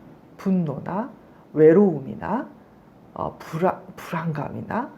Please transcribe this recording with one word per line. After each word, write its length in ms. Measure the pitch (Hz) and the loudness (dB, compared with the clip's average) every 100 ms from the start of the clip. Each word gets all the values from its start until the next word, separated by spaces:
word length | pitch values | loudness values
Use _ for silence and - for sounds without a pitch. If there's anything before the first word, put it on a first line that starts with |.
| - - - - | -20 -20 -20 -6
분노나 760 | 196 185 156 123 - 185 262 - - - - | -2 0 0 -6 -6 -6 -8 -12 -20 -20 -4
외로움이나, 960 | 151 156 175 196 143 131 - 82 220 - - - - - - - | 6 8 8 4 2 -8 -10 -6 -6 -6 -16 -20 -20 -20 -20 -16
어, 240 | - - - | -8 -8 -8
불안, 460 | - 160 185 - - - | -10 -2 0 -2 -10 -18
불안감이나 960 | - 170 165 151 143 - - 214 285 | -10 -6 -6 -6 -6 -8 -6 -6 -6